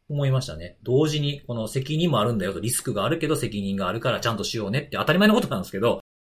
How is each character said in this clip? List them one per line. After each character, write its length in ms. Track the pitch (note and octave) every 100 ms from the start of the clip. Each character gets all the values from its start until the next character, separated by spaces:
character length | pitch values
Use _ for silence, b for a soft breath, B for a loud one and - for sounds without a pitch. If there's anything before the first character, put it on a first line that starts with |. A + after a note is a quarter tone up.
| -
思 160 | D3 C#3
い 40 |
ま 120 | C3
し 40 | -
た 80 |
ね。 220 | D#2 F2 -
同 260 | A2+ C3 D#3
時 140 | D3+
に、 180 | C#3+ C#3+
こ 140 | -
の 120 | A#2 A2
責 300 | C3+ C3+ D#3
任 140 | F3
も 100 | B2+
あ 40 |
る 100 | G#2+
ん 40 | A2
だ 60 |
よ 80 | F#2
と、 80 | F2+
リ 80 | A2
ス 140 | -
ク 100 | -
が 140 | G2+ A#2+
あ 20 |
る 100 | D#3+
け 80 | D3+
ど 100 | D#3
責 260 | A2+ G#2
任 120 | G2
が 140 | G2 F#2
あ 40 |
る 80 | A2
か 100 | B2+
ら 100 | G2+
ち 60 | A#2
ゃ 60 |
ん 40 | G#2+
と 80 |
し 120 | F#2+ A#2
よ 80 | G2+
う 40 |
ね 100 | B2+
っ 20 |
て 160 | - G2
当 60 | -
た 80 |
り 40 | F3
前 80 | G#3
の 80 |
こ 60 | G#3+
と 80 | -
な 80 | A2
ん 60 |
で 20 |
す 80 | F#2
け 80 | G2
ど、 200 | A2+ G2 - _